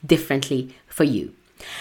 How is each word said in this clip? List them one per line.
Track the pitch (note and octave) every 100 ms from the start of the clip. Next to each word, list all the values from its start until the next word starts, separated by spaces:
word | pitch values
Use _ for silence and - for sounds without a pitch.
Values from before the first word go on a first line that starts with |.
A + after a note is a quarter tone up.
| D3
differently | E3+ - C3+ C3+ C3 B2+ - -
for | -
you. | D3 G#2 - - _ - - -